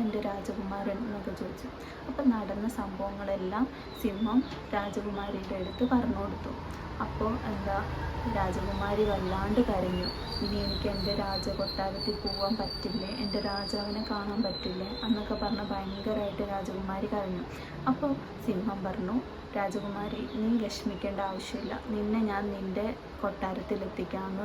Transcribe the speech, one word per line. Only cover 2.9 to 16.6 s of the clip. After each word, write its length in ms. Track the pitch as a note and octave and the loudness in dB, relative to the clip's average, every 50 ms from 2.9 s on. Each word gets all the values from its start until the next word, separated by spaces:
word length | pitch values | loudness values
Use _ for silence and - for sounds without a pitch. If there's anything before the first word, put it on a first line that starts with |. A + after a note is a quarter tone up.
| F#3+ F#3 G3 G3 G3 G3+ G3+ G3 G3 F#3 F#3 F#3 G3+ A3 C4 - - - - - - - - | -2 -4 -4 -4 -4 -4 -2 -2 0 0 0 0 2 2 0 0 0 -6 -10 -10 -6 -2 -2
സിംഹം 360 | G#3+ F#3+ G3 A3 G#3+ A3+ C4 C4 - - - - - - | 0 0 2 2 4 6 4 4 4 -2 -6 -4 -2 0
രാജകുമാരിയുടെ 840 | G3+ G3+ G#3 - A3 G#3 G#3 G3 G3+ G3+ G3+ - F#3+ F#3+ - G3+ F#3+ | 0 0 0 0 -2 -2 -2 -2 -2 -2 -2 -2 -4 -4 -4 -2 -2
അടുത്ത് 260 | F3+ F3+ - - B3 B3 C4 | -2 -4 0 2 4 6 6
പറഞ്ഞു 280 | A#3+ - A#3+ F#3+ G3 G3 | 6 6 4 2 2 0
കൊടുത്തു. 300 | G3+ F#3+ - - - - - - - - - - - - - G#3+ | -2 -2 -4 -4 -4 -6 -6 -6 -6 -6 -6 -6 -6 -4 -4 -2
അപ്പോൾ 260 | - - - G#3+ A3 A#3+ B3+ - A3+ | -2 0 0 2 2 2 0 0 -2
എന്താ, 280 | G3+ G3 G3 G3 G3 G3+ G#3 - - - - - - - - A#3+ A3 | -2 0 0 0 2 2 0 0 -2 -2 -2 -2 -2 -2 0 0 2
രാജകുമാരി 680 | G3+ F#3+ F#3 F#3 G3 F#3 G3+ G3 G3 G3 G3+ G#3 G#3+ G#3+ G#3 | 2 2 2 2 2 0 0 0 2 2 2 4 4 6 4
വല്ലാണ്ട് 500 | G3 F#3+ F#3 F3+ F#3 F#3+ G3 G3+ G#3+ B3+ A#3+ A3+ | 4 4 2 2 2 2 2 4 6 6 6 6
കരഞ്ഞു. 400 | G3+ F#3 F3+ F#3 F3+ F3+ F3+ F3 - - - - - - G#3 | 4 2 2 2 2 2 0 -2 -4 -4 -6 -4 -2 -2 0
"ഇനി 120 | G3+ G#3 G3+ G3+ | 0 2 2 2
എനിക്ക് 240 | G3 G3 - - G3+ G3 | 0 0 0 0 0 0
എൻ്റെ 180 | G3 F#3+ G3+ G3+ G#3 G3+ | 2 0 0 2 2 0
രാജകൊട്ടാരത്തിൽ 920 | G3 G3 F#3+ - G#3 G3 G3 G3 G3 - G3 F#3+ F#3+ F#3+ G3 - G#3+ G#3 - - | 0 0 0 0 0 0 0 -2 -2 0 0 0 0 0 0 -2 -2 -2 0 -2
പോവാൻ 300 | G3+ G3+ G3 G3 G3 A3+ G#3+ | -2 0 0 2 2 2 0
പറ്റില്ലേ? 500 | G3 F3 - - - F#3+ F3+ - F#3 G3 A#3 C4+ A3 | 0 -2 -4 -4 -4 -2 -2 -2 -2 -2 -2 -2 -2
എൻ്റെ 180 | G3+ - - - G#3 | 0 0 0 0 0
രാജാവിനെ 540 | G3 G3+ G3+ G3 - G#3 G3+ G#3 G#3 G#3+ A3 - | 0 -2 -2 -2 -2 -2 -2 -2 -2 -2 -2 -2
കാണാൻ 300 | G#3+ G#3 G3+ G#3 G3+ G#3+ G#3+ | -2 -2 -2 0 2 2 2
പറ്റില്ലേ?" 420 | F#3+ F3 - - F#3 F#3 F#3 F#3+ G#3 A3+ - - A3 | 2 0 -2 -2 -2 -2 -2 -4 -4 -4 -4 2 2
എന്നൊക്കെ 280 | A#3 G#3 G#3 - G#3+ - G#3+ | 2 2 2 0 0 0 2
പറഞ്ഞ് 240 | G3+ A3 G3+ G#3 - G3+ | 0 0 0 0 0 -2
ഭയങ്കരമായിട്ട് 720 | G3 G3 F#3+ G3 G3+ - G#3+ G#3+ G#3+ G#3 G3+ G3 - G#3 G3+ G3 | -2 -2 -2 -4 -2 -2 0 0 2 0 0 0 -2 -2 0 0
രാജകുമാരി 540 | G3 | -2